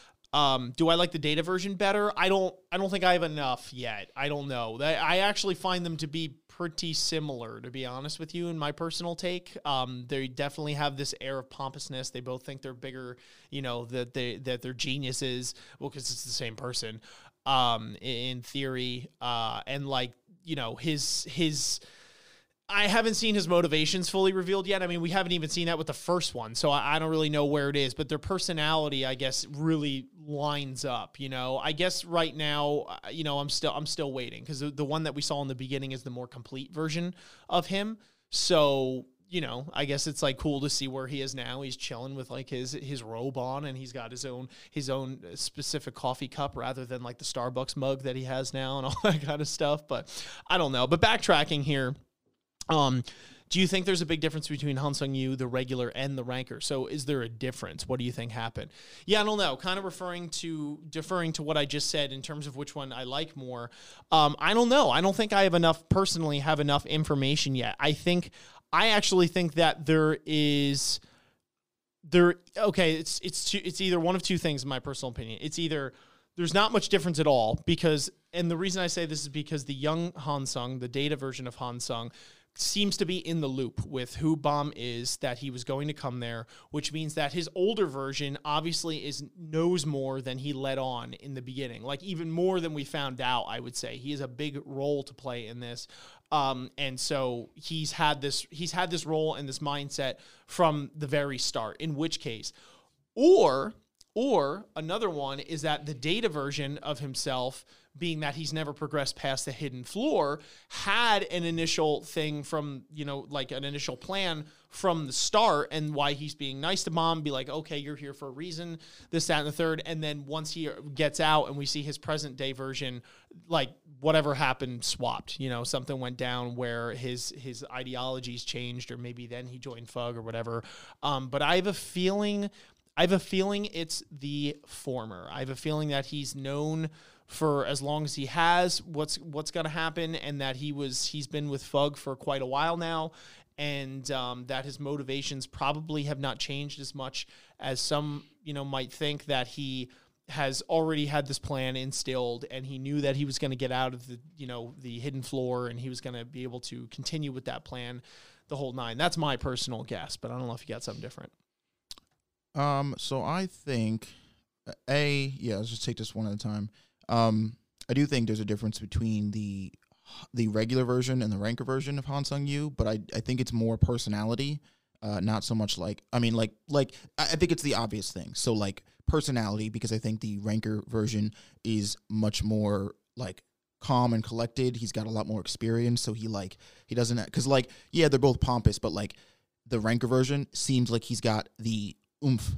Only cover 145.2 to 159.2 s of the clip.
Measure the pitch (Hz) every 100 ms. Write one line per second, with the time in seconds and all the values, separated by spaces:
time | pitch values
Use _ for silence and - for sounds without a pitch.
145.2 | 135 139 - - 139 151 160 151 143 139
146.2 | 135 113 - 139 143 139 135 139 131 -
147.2 | - - - - 139 131 - 147 151 143
148.2 | - _ 151 143 139 135 127 - 147 147
149.2 | - 135 123 - 135 131 120 - _ _
150.2 | - 143 139 135 - 165 160 156 143 147
151.2 | 139 135 - 135 131 131 131 - - 131
152.2 | 120 120 117 131 131 135 135 147 139 135
153.2 | 143 127 139 127 131 127 131 123 127 120
154.2 | 151 170 127 123 117 151 127 117 139 135
155.2 | 123 135 127 123 120 120 127 123 131 120
156.2 | 117 139 127 120 - 123 120 - 131 160
157.2 | 147 127 127 123 - 127 120 123 - -
158.2 | - - - 139 135 127 117 117 170 165